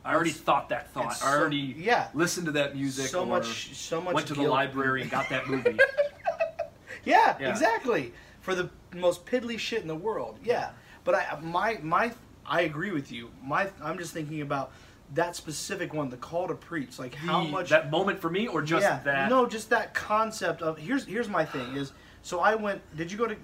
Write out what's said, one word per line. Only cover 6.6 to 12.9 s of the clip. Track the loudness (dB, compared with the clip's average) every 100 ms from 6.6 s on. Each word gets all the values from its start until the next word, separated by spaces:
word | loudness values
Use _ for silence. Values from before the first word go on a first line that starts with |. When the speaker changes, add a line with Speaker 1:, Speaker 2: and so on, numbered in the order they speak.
| -10 -12 -18 -8
Speaker 2:
Yeah, | 4 6 6 4
Speaker 1:
Yeah. | 0
Speaker 2:
exactly. | 2 2 2 0 0 -2 -10 -20 -12
For | -4 -2
the | -2 -8 -16
most | 0 0 0 0
piddly | -2 -2 -4
shit | -4 -4
in | -4
the | -4
world. | -4 -4 -6 -4
Yeah. | -2
Speaker 1:
Yeah. | 0 -2 -10 -20 -6
Speaker 2:
But | 2 2
I, | 2 -4
my, | -4 0 0 0
my, | 0 2 2 -2 -16 -16 -2
I | 0
agree | 0 0 -4